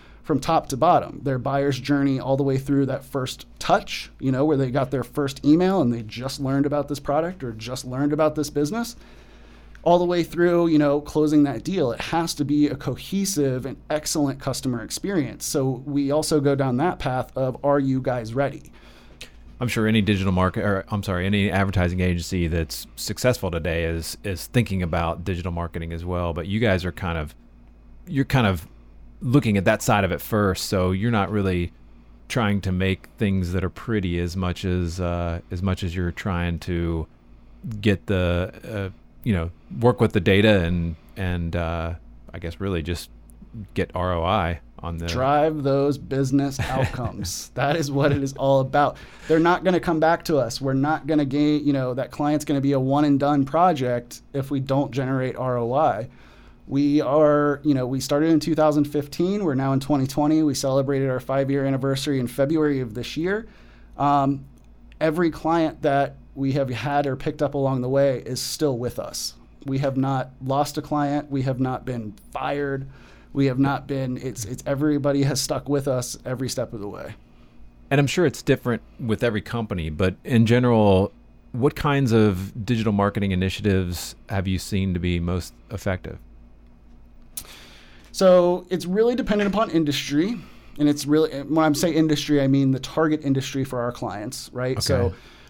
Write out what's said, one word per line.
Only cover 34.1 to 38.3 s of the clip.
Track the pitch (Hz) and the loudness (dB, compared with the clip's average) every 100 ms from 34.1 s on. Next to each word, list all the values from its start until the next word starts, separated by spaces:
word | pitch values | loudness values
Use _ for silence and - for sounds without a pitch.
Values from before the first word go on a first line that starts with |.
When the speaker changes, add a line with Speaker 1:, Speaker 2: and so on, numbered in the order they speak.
| 85 | -2
Speaker 2:
as | 87 92 | -2 -2
much | 90 87 | -4 -2
as, | 92 90 85 87 | -2 0 -2 -2
uh, | 87 87 87 85 - | -2 -2 -4 -6 -8
as | 90 | -4
much | 95 92 | -2 -2
as | 90 | -2
you're | 92 87 | -2 -4
trying | - - 87 87 82 | -4 -4 -2 -2 -4
to | - 85 85 82 78 - - - - - 165 107 | -4 -2 -2 -4 -6 -14 -20 -20 -20 -16 -12 -2
get | 107 175 - | 0 0 0
the, | 95 87 | 0 2